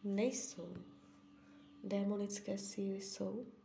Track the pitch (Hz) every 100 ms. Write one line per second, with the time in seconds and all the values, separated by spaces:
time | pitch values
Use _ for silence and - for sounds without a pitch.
0 | 202 196 247 - - - 180 - - -
1 | - - - - - - - - 190 202
2 | 202 208 202 - - 196 - - 196 196
3 | - - 190 208 254 -